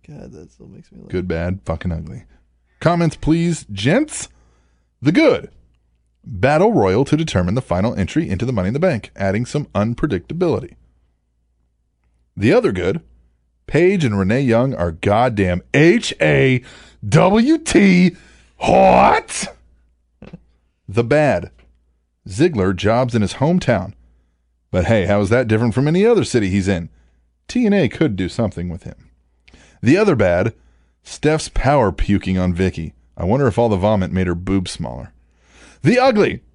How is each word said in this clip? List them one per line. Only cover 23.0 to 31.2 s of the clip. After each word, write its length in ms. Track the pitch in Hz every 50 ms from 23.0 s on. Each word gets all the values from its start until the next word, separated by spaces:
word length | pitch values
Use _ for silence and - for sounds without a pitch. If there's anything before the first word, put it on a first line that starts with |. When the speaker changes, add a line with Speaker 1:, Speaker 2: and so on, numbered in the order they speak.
| 135 127 117
Speaker 2:
in 80 | 117
his 120 | 104 92 -
hometown. 580 | - 135 156 180 185 - - 120 95 92 101 - _ _ _ _ _ _ _ _ _ _ _ _ _ _ _
But 140 | - 92 90
hey, 200 | 90 113 107 90
how 140 | 92 101 104
is 100 | 101 92
that 160 | 113 127 127
different 280 | 107 107 107 120 120 98
from 120 | 127 139
any 180 | 147 165 185 202
other 200 | 233 240 190 123
city 240 | - - 120 101 92
he's 160 | 92 101 90
in? 220 | 95 98 82 85 - _ _ _ _ _ _ _ _ _ _ _ -
T 180 | - 240 247
N 60 | 208
A 160 | 202 202 156 110
could 280 | - - 165 143 104
do 120 | 92 92 85
something 400 | - - 117 104 - - 90 87
with 140 | 82 98 -
him. 260 | 80 - _ - _ _ _ _ _ _ _ _ _ - _ _ _ _ _
The 140 | - 113 156
other 200 | 196 220 202 160
bad, 380 | 110 101 90 87 87 98 113 - _ _ _ _ _ _ _ _ _
Steph's 460 | _ - - -